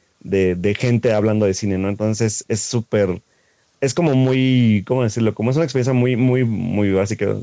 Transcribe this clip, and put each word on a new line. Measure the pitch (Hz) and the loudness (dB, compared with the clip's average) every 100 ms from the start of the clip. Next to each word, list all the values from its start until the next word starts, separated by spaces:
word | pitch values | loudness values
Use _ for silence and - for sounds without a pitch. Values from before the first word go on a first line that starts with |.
| _ _ | _ _
de, | - 95 95 90 | -2 0 2 0
de | 101 104 | -2 -2
gente | 123 120 120 | 0 2 2
hablando | 107 110 107 101 | 2 2 2 0
de | |
cine, | 95 104 92 | 0 -2 -2
¿no? | 98 | -2
Entonces | 101 107 107 113 - - | -2 -2 -2 -2 -4 -6
es | 110 | -6
súper, | - 117 - 107 95 90 _ _ _ _ _ - | -4 -6 -2 0 0 -2 _ _ _ _ _ -6
es | 135 | -4
como | 180 165 131 | 0 2 2
muy, | 131 131 131 127 117 104 95 | 2 2 2 4 4 2 0
¿cómo | 131 | -2
decirlo? | 117 117 110 107 | -2 0 -2 0
Como | 113 | -2
es | 143 | 0
una | 160 | 0
experiencia | 131 123 | -2 0
muy, | 127 123 120 | 0 2 2
muy, | 127 127 123 | 2 2 0
muy, | 101 90 101 101 95 | -2 -4 -2 0 0
así | 104 107 | 0 -2
que | 104 101 | -4 -4